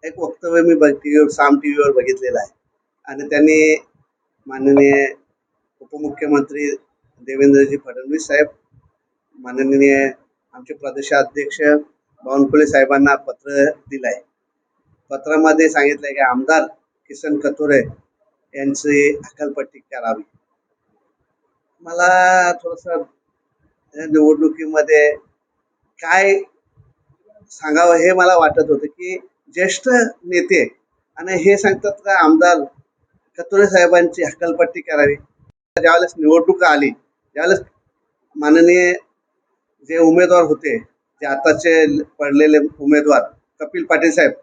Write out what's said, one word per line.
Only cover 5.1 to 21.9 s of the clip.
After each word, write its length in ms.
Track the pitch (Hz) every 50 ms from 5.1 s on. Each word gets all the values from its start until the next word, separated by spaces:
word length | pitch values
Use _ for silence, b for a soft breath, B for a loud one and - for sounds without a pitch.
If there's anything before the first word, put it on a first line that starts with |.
| - _ _ _ _ _ _ _ _ _ _ _ _ _
उपमुख्यमंत्री 920 | 135 _ - 147 147 143 143 - 156 147 147 143 139 - 143 147 147 143 143 139 _ _ _ _ _ _ _ _ 123 127
देवेंद्रजी 480 | 135 135 143 139 139 139 139 139 139
फडणवीस 500 | 139 _ 131 120 127 131 135 147 160 156
साहेब, 200 | - 147 147 - 143 - _ _ _ _ _ _ _ _ _ _ _ _ _ _ _ _ -
माननीय 580 | 127 123 123 131 135 135 139 139 139 139 139 139 139 135 131 _ _ _ _ _ _ _ _
आमचे 200 | 127 127 _ 151
प्रदेशाध्यक्ष 880 | 143 139 135 127 139 139 - 156 139 135 139 _ 143 143 143 - - 151 147 147 151 151 _ _ _ _ _ _ _ _
बावनकुळे 420 | 131 135 143 139 131 151 151 151
साहेबांना 480 | 147 147 139 135 135 143 139 139 143 139
पत्र 480 | 135 - 131 123 _ _ 143 143 139 139 151 147 _ _ -
दिलं 160 | 139 135 127
आहे. 140 | 117 101 104 _ _ _ _ _ _ _ _ _ _ _ _ _ _ _ _ _ _
पत्रामध्ये 580 | 139 131 - 143 156 156 160 160 156 156 165 160
सांगितलं 440 | 160 151 143 143 147 143 143 143
की 80 | 135 139
आमदार 460 | 135 127 123 127 135 151 160 - - - - _ _ _ _ _ _ _
किसन 280 | 139 - - 151 147 143
कथोरे 380 | - 139 147 - 151 147 143 131 117 110 - _ _ _ _ _ _ _ _ _ _ _ _
यांची 560 | 139 139 139 139 - - 147 147 143 143 143 147
हकालपट्टी 640 | 143 - - _ _ 151 143 139 147 135 _ _ 131
करावी. 440 | _ _ 135 123 117 113 110 107 101 _ _ _ _ _ _ _ _ _ _ _ _ _ _ _ _ _ _ _ _ _ _ _ _ _ _ _ _ _ _ _
मला 680 | 170 165